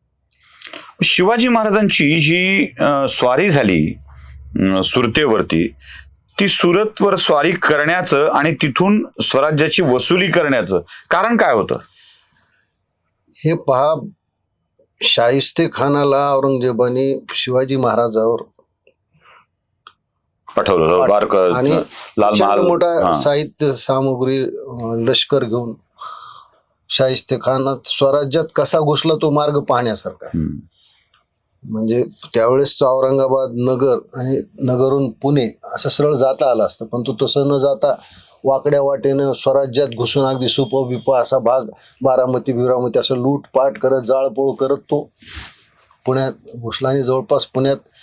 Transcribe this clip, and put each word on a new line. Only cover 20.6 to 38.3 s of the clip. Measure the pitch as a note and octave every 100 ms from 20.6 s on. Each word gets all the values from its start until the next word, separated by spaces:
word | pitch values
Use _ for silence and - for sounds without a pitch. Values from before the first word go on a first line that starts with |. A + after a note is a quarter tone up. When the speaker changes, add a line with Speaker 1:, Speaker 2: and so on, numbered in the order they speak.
| G#2 F2+ D#2+ F2+ B2
Speaker 2:
पाठ-, |
Speaker 1:
बारक-, | G#2 F#2+ G2+ F2+
Speaker 2:
आणि | G#2 C3+
Speaker 1:
लाल | - - - - - G#2
Speaker 2:
प्रचंड | G#2 G2+
Speaker 1:
महाल. | -
Speaker 2:
मोठा | - E3+ F3 E3+
Speaker 1:
हां. | F#3
Speaker 2:
साहित्य | D3+ D3 D3 D3+ - D3
सामुग्री, | B2+ - C3+ C3+ B2+ B2+ C3+
अ, | B2+ - C3 A#2+ A#2 A#2 A#2
लष्कर | C3 - C#3
घेऊन | A#2+ A#2+ A#2+ - _ - - - - - - _ _ _ -
शाहिस्ते | - C3 B2+ - B2+
खान | B2+ C3 C3+ C3
स्वराज्यात | - - C#3 D3 C#3 D#3+ D#3+ -
कसा | C#3 E3
घुसला | D3+ D3 D#3+
तो | D#3 D#3
मार्ग | D3 D3 C#3+
पाहण्यासारखा | - B2 A#2+ G#2+ - - -
आहे. | E2+
Speaker 1:
हम्म. | D#2 D2 - _ _ _ _ _ _ _ _ _ -
Speaker 2:
म्हणजे | A2 A2 A#2+ - - -
त्यावेळेस | A2+ A2+ C3 C3+ -
औरंगाबाद, | C3+ C3 C3 C3+ C3 C3+ B2+
नगर | A#2+ B2 B2+ C3+ A#2+ -
आणि | B2+ B2+ C3+ - -
नगरहून | B2 B2+ C3 C#3 C3
पुणे | - C3+ C#3+ A2+ - -
असं | - C3+
सरळ | - D3
जाता | C#3 C3 C3+ C3+
आलं | A2+ G#2
असतं, | - A2
पण | A#2+
तो | A#2+ A2
तसं | B2+ C#3+ C#3
न | C#3
जाता | C#3 C#3 C#3+ - - - -